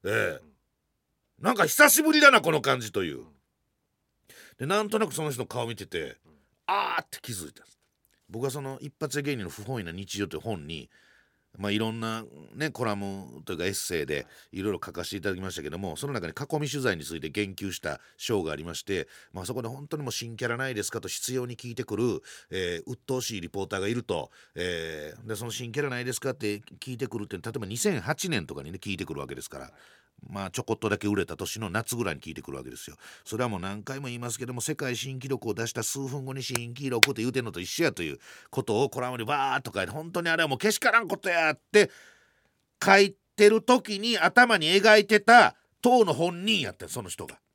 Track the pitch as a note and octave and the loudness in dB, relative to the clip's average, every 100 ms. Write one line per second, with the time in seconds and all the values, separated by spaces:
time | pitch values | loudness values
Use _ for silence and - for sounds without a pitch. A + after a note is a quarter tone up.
0 | F#2 A2 G2 D2+ D#2 _ _ _ _ _ | 0 0 0 -4 -14 _ _ _ _ _
1 | _ _ _ _ F#3+ A#3 E3+ - D4 D4 | _ _ _ _ -2 2 2 8 8 8
2 | D#4 D4+ D4 B3 E3 D3+ C3 B2+ A2 G2+ | 4 8 10 10 6 2 2 0 0 -2
3 | F2+ C2 - _ _ _ _ _ _ _ | -2 -4 -12 _ _ _ _ _ _ _
4 | _ _ _ - - _ C3+ G3 G#3+ G#3+ | _ _ _ -20 -20 _ 0 0 2 0
5 | G#3 D#3 D#3 B2 A#2+ B2+ A#2 A2+ G2 F2 | 0 -2 -4 -4 -6 -4 -4 -6 -6 -6
6 | C#2+ - _ D#2 _ _ - G3 F#3+ F3 | -6 -10 _ _ _ _ -2 0 0 -4
7 | - - - G#2 D#2+ - - _ _ _ | -6 -16 -10 -10 -10 -16 -20 _ _ _
8 | _ _ _ A2+ C3+ C3 C3+ C3+ D3 _ | _ _ _ -6 -4 -4 -10 -10 -14 _
9 | D3+ C#3+ C#3+ C3 F#2 - G#2+ C3 E2+ E2+ | -6 -4 -2 -4 -6 -10 -8 -8 -6 -10
10 | G2 G2 G2 E2 A2 G2 D2 D#2+ A#1 _ | -10 -4 -4 -4 -6 -8 -8 -12 -12 _
11 | _ _ _ _ _ - G2+ G#2 A2 A2+ | _ _ _ _ _ -8 -2 0 -2 -4
12 | A2+ A2+ A2 D2 D2+ - D3+ B2+ A#2 G2+ | -6 -8 -10 -20 -20 -8 -6 -2 -2 -2
13 | G2+ G2 D#2 B1+ E2 F2 F2 G2 - E2+ | -6 -8 -12 -16 -10 -4 -2 -2 -2 -4
14 | C#2 D2 - - - F2+ G2 F#2 - E2+ | -2 -4 -6 -18 -14 -6 -4 -4 -6 -10
15 | E2+ G2+ G2 F#2 F#2+ F2 D2 E2 G2 D2 | -8 -6 -4 -4 -8 -8 -10 -8 -8 -8
16 | C#3 B2+ E2+ - C#3 D#3 D3 C#3+ B2+ F2 | -8 -6 -8 -10 -6 -4 -4 -2 -2 -2
17 | C#2+ E2 C#2 D2 G2+ F#2 G2 F2 - C#2+ | -6 -8 -6 -4 -4 -4 -8 -6 -8 -8
18 | - _ - G#2+ D#2+ D2 E2 E2 - F#2+ | -12 _ -4 -2 -2 -4 -8 -10 -6 -6
19 | - - - F#2+ F#2 B2 A2+ C3+ D3 D#3 | -6 -14 -16 -12 -8 -8 -8 -10 -10 -8
20 | C3+ - A#2 A2+ B2 A#2 C3 A2+ F#2+ A#2 | -6 -8 -10 -6 -4 -4 -4 -4 -4 -6
21 | F#2+ - - B2+ B2 A#2+ B2 A#2 A#2 G#2 | -8 -8 -4 -4 -6 -10 -12 -10 -6 0
22 | A#2+ F2 - - - F#2+ F2+ E2+ - B2 | 0 -2 -8 -20 -10 -4 -4 -4 -8 -12
23 | - B2+ B2 G#2 E2+ G2 G2 G2 G2 A#2+ | -6 -4 -4 -8 -8 -6 -4 -2 -2 -4
24 | - F2 C2 - - - F2+ E2+ E2 D#2 | -2 -4 -4 -14 -18 -8 -6 -4 -6 -10
25 | D2+ - A2 G#2+ A#2+ A2 B2 A#2+ D3 B2 | -12 -14 -10 -8 -8 -8 -8 -6 -4 -4
26 | B2 A#2+ C3+ C3 G#2+ G#2 - - - A#2+ | -6 -4 -4 -4 -4 -4 -8 -16 -12 -6
27 | C3 A#2 G#2 F#2+ A2+ A2+ G2+ A#2 G#3 D#3 | -6 -6 -8 -8 -8 -8 -8 -2 0 0
28 | G2 D#3 F#3+ C3+ D#2 C#2+ C#2+ F#2 - F#2 | -4 -4 -2 -4 -4 -10 -10 -10 -8 -6
29 | F#2 C#2 C2+ C2 - C#2+ C2+ - - - | -6 -8 -8 -10 -12 -14 -16 -20 -20 -20
30 | _ _ - G2 F#2+ - - A2 A2 G2 | _ _ -14 -10 -8 -6 -4 -2 0 0
31 | G#2 G2+ F2 D#2+ F#2+ G#2+ G#2+ F#2 - A#2 | 2 0 0 -4 -8 -6 -4 -4 -4 -4
32 | G#2 C#2+ - C#2+ C#2+ C2+ B1+ B1 - - | -4 -4 -10 -12 -10 -12 -12 -14 -16 -18
33 | - - - A2 B2 G2 F#2+ G#2 A2 C3+ | -20 -20 -10 -4 -4 -4 -6 -10 -10 -10
34 | C3+ A#2+ A#2+ A2 B2 B2 - D3 C3+ B2 | -10 -8 -8 -8 -8 -6 -6 -4 -4 -4
35 | C3+ C3 C3 C3 A#2 G2+ A2+ - A2+ C3+ | -6 -8 -4 -4 -2 -4 -4 -4 -4 -4
36 | C3+ C#3+ C3 C3+ B2+ B2 A#2 A#2+ C#3 A#2+ | -6 -8 -8 -8 -4 -4 -4 -8 -4 4
37 | - G#2 A#2 B2+ A#2 F2+ F2+ - D#3+ - | 4 4 -2 -2 -4 -6 -8 0 0 0
38 | G#2 C3+ - - - - - A2 C3+ B2+ | -6 -8 -16 -20 -8 -6 0 0 0 -2
39 | B2 B2 A2+ C#3+ C3+ C3 B2+ G2+ F#2 C#3+ | -6 -6 -4 0 0 -2 -4 -4 -4 -4
40 | E3 F3 E3+ E3 D#3+ C3 G#3+ - B3+ A3 | -6 -4 0 2 2 2 0 2 4 4
41 | G3+ G3 G3 F3 D#3+ D3 _ G#3 G3+ - | 2 -4 0 2 2 0 _ 4 4 0
42 | - _ _ _ _ _ _ _ - G3 | -20 _ _ _ _ _ _ _ 6 8
43 | G3+ - _ - G#3 A3 A3 B3+ B3 G3+ | 8 2 _ 8 8 8 4 4 4 -6
44 | A3 A3+ E3+ - B3 A3+ D#3 F#3+ G#3+ G#3+ | -2 2 6 8 8 6 6 6 10 8
45 | G#3 G#3+ G3+ A#3 F3+ - _ _ B3 B3 | 8 4 10 10 10 4 _ _ 6 6
46 | G3+ C3+ E3+ F3 G3 G#3+ A2+ - E2+ B2+ | 6 4 2 0 0 0 0 -6 -10 -8
47 | F#2 - E2+ - _ | -8 -10 -12 -14 _